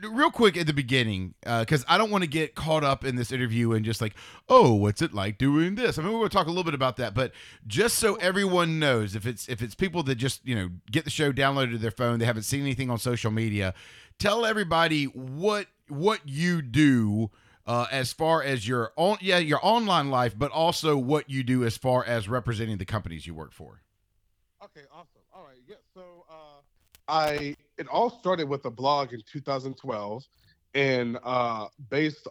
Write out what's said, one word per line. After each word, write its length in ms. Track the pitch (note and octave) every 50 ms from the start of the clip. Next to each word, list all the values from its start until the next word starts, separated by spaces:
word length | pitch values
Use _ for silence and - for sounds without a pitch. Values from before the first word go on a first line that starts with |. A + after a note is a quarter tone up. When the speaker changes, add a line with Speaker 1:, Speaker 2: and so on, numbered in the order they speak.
| G3+
Speaker 1:
real 280 | G#3+ A3 A#3+ D4 -
quick 260 | - - A#3 G3+ D#3
at 100 | F3 E3+
the 60 | D3+ D3+
beginning, 600 | C#3+ C3+ A#2 C3 C3 A#2+ A2 G2+ F#2 F#2 F2+ - _ -
uh, 180 | - A#2 A#2 A2+
'cause 220 | - D#3 C#3 B2
I 100 | - E3
don't 140 | F#3+ A3+ G#3+
wanna 160 | G#3 F#3+ F3+
get 280 | D3+ C3+ D#3+ D#3 C#3+ -
caught 280 | - C#3+ D#3+ D#3 D#3 D3
up 220 | C#3 C3+ - -
in 100 | C3+ B2
this 160 | B2 A#2+ -
interview 400 | C3 B2+ B2+ A#2 A2+ A#2+ A#2 A2+
and 140 | A2+ A2 G#2+
just 160 | A2+ A2+ -
like, 140 | A#2 G#2+ - - - - - - _ -
"Oh, 240 | B3+ B3+ G3+ B2+ A2+
what's 280 | G2+ G2+ G#2 G#2 -
it 120 | D#3+ E3 -
like 240 | G2+ F#2+ G#2 G#2
doing 380 | - C3 C#3 C#3+ D#3 E3 F3+ G3+
this?" 220 | A3+ B3 F#3+ C3
I 40 | D3+
mean, 100 | D#3 G3
we're 80 | A3+ A3+
gonna 100 | A3 G3
talk 180 | - G3 E3
a 20 | D#3
little 160 | E3+ F#3 F3+
bit 80 | E3 D3
about 240 | C3 C3+ B2+ A#2+
that, 160 | - A#2+ G#2+ F#2+
but 180 | B2+ C3 A#2 - - - - - - -
just 300 | G#2+ G2+ D3 A3 A#3 -
so 180 | - F#3 D#3+ D3
everyone 640 | - E3+ F#3 F#3 G3+ G3+ F#3+ F3+ F3+ E3+ D#3+ D#3+ D#3
knows, 360 | D3+ C#3+ B2+ A2+ G#2+ G2 F#2+
if 100 | A2 G2
it's, 220 | B2 A#2 G2 -
if 140 | - B2+ G2+
it's 140 | B2 A2 -
people 280 | - F#3+ F#3+ D#3+ F3 D3
that 120 | C3 C3
just, 300 | A2 C3 C3 - - -
you 100 | B2+ B2
know, 140 | G#2+ F#2 F2+ F2+ F2+ - -
get 140 | G#2+ E3 D#3
the 40 | D3
show 220 | - - D3+ C#3+
downloaded 400 | B2+ C3+ C3+ C#3 C#3 C#3 C3 A#2+
to 60 | A#2
their 140 | A2+ A2 A#2
phone, 280 | - - B2 A#2+ A#2 A#2
they 60 | A#2
haven't 180 | A#2+ A#2 A2 G#2+
seen 180 | - C#3 C#3
anything 280 | C#3+ C#3 B2+ A#2+ C3+ B2
on 80 | A#2+
social 340 | A2 - B2 A#2+ A2+ - A2+
media, 420 | A2 A2 A2+ A2 G#2 G2+ F#2+ F#2 - - - - - - - - _ -
tell 260 | F#3+ G3+ G#3 A#3 A#3
everybody 600 | A3 A3 G#3+ G3+ D#3+ E3+ E3 E3 E3 D#3 D3+ C#3+
what, 640 | C3 - B2+ C3 B2+ C3 D3+ F#3 G#3+ G#3 G#3 F#3 - _ _ _
what 320 | - C#3+ C#3 E3 G#3 A3 F#3+ -
you 360 | C#3+ C3+ D3 E3+ F3+ F3 E3
do, 680 | C#3 A#2+ A2+ D3 D3+ C#3+ C3 A#2+ A2 G#2 G#2 A2 A2+ G#2 _ _ _ _ _ _ -
uh, 200 | - A#2+ A#2+ A#2+ -
as 220 | C3+ C3+ C3 B2 -
far 280 | - D#3+ D#3+ E3 D#3+
as 240 | C3+ C#3 C3+ B2 F#2+
your 280 | A#2 B2+ A#2+ A2+ G#2+ -
on-, 220 | D3+ E3+ G3 G#3+ G3
yeah, 200 | F3+ F#3+ F3+ F3
your 200 | E3+ D3+ D3 C3+
online 480 | - F#3+ A3+ A#3+ A3+ G3+ F3+ D#3+ C#3+ C#3
life, 240 | C3+ B2 B2 A#2+ G#2
but 120 | G#2+ - C#3
also 440 | - D#3 E3 F3 E3 - D#3+ D#3 D3
what 340 | C#3 B2 B2+ D3+ D3+ - -
you 140 | C3+ C3+ B2+
do 220 | A#2+ B2+ B2+ A#2+
as 100 | A2+ G#2
far 300 | - - C3 B2+ B2+ G#2+
as 240 | A2+ A#2+ A2+ F#2+ G2
representing 480 | B2 B2+ G#2+ A#2+ A2+ G#2 A2+ A2 G#2+
the 80 | F#2 F#2+
companies 420 | - A2 G#2+ - F2 E2 D#2 D2+
you 60 | E2+ E2
work 180 | D#2+ D#2 -
for. 300 | - - D#2+ B1 G#1 - _ _ _ _ _ _ _ _ _ _ _ _ _ _ _ _ G3+
Speaker 2:
Okay, 220 | G3+ - D#3 C#3 C3+
awesome. 320 | C#3+ E3 E3+ _ _ G#2+ _ _ -
All 100 | F#3+ E3+
right, 160 | C#3 C3 B2+ B2+
yeah. 80 | D3 G#3 B2+ _ _ _
So, 300 | F#3 F3+ F3+ F3 F3 F3 -
uh, 320 | D#3+ D#3+ D3+ D3+ C#3+ C#3+ _ _ _ _ _ _ - - _ -
I, 480 | D3+ D#3+ D#3 D3+ D3 D3 D3 C#3+ - - _ _ _
it 120 | - D#3 C3+
all 200 | C3+ F3+ A#3 B3
started 380 | - - - F#3 F#3 E3+ D3+
with 160 | C#3 C#3+ C3+ -
a 80 | B2
blog 400 | A#2 A#2 B2+ C#3 D3 C#3+ C#3 A#2+
in 100 | A#2+ A2+ - -
two 120 | - D3
thousand 340 | - C#3+ C#3 C3 B2+ C3+ C3
twelve, 480 | - - C3+ A2+ G#2 G#2 G#2 A2 B2+ - _ _ _ _ _ _ _ _ _ -
and, 440 | C#3 C#3 C3+ C3 B2 A#2+ A#2 A#2 A#2+ -
uh, 420 | B2 B2+ B2 B2 A#2+ A2+ A2 G#2 - _ - C#3 A2
based 360 | C#3 C#3+ D#3 D3+ D3 - - -